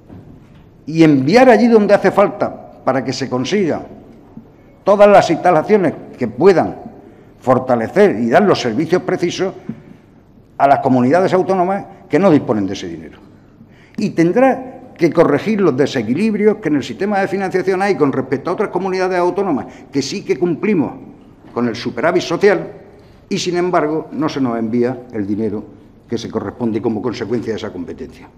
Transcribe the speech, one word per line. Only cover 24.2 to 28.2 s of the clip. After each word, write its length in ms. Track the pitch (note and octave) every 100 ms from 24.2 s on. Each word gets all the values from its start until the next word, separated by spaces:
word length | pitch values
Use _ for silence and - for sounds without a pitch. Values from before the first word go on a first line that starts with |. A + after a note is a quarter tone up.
| D3+
se 100 | C#3+
nos 180 | C3 A2+
envía 480 | A2+ A#2+ A#2+ B2 -
el 160 | A2 G2
dinero 360 | G#2 A2 G#2+ G#2 - - _ _
que 100 | A2+
se 140 | G2+
corresponde 500 | A2 G2+ - A#2 G#2+
como 200 | A#2+ A2
consecuencia 500 | A#2+ - G#2 A#2+ G#2+
de 60 | G#2
esa 140 | G#2
competencia. 580 | F2+ E2 E2 - -